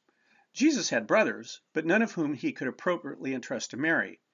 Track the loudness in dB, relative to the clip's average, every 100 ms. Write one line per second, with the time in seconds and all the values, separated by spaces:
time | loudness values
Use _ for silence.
0 | _ _ _ _ _ 2 2 4 2 0
1 | 4 4 4 0 -8 -16 _ -4 2 4
2 | 2 0 -2 -2 -4 -4 -6 -4 -2 -2
3 | -4 -8 -4 -4 -4 -6 -6 -2 0 0
4 | 0 -8 _